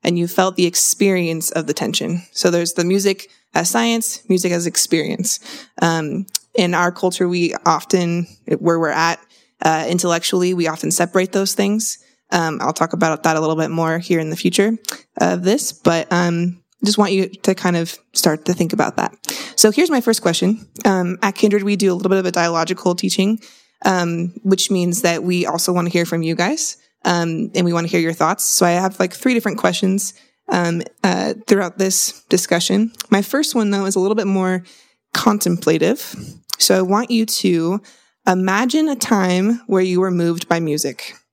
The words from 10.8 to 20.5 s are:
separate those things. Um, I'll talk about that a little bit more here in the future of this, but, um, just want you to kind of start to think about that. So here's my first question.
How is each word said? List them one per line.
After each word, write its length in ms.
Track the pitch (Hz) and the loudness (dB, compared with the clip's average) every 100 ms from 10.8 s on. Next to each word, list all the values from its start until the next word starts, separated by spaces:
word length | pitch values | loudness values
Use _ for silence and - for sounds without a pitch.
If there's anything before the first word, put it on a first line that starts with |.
| - | -4
separate 420 | 170 175 190 185 | -2 0 0 0
those 220 | 196 190 | 0 -2
things. 440 | - 202 214 220 - _ _ _ | 0 0 0 -2 -8 _ _ _
Um, 280 | 175 165 151 | -2 0 -2
I'll 140 | 123 | -4
talk 180 | 156 165 | 0 -2
about 300 | 175 165 156 | 0 0 0
that 140 | 165 160 | 0 2
a 40 | |
little 160 | 156 160 | 0 0
bit 140 | 160 | -2
more 280 | 165 165 165 | 0 -2 -2
here 220 | 170 170 | -2 -2
in 80 | 156 | -2
the 80 | 160 | -2
future 400 | 180 180 202 226 - - _ - | -2 2 2 0 -6 -12 _ -2
of 260 | 180 180 | 0 0
this, 280 | 180 247 - | 0 0 -2
but, 400 | - - 165 - | -2 0 0 0
um, 500 | 175 175 170 175 175 _ _ | 0 2 0 -2 -4 _ _
just 140 | - 208 | -2 2
want 140 | 202 | 2
you 160 | 190 185 | 2 -2
to 260 | - - | -2 -2
kind 200 | 190 185 | 0 0
of 240 | 175 165 - _ | 0 -2 -8 _
start 320 | - 175 156 | 0 0 0
to 80 | - | -2
think 200 | 175 170 | -2 -2
about 240 | 214 - - | 0 -2 0
that. 160 | - - - - - - | -6 -6 -10 -10 -10 4
So 160 | 214 | 4
here's 180 | 214 339 | 4 2
my 100 | 285 | 2
first 220 | 233 220 | 2 0
question. 460 | 175 165 180 | 0 0 0